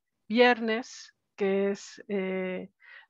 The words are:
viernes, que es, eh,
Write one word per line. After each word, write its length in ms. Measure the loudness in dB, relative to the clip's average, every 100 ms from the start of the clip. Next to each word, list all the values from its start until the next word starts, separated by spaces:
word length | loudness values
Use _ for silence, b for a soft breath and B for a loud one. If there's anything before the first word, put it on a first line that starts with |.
| _ _ 0
viernes, 840 | 6 6 6 0 -2 -6 -14 -20 _ _ -4
que 340 | 0 2 0
es, 320 | -2 -8 -16 -6
eh, 600 | -4 -4 -4 -4 -6 -10 _ B B B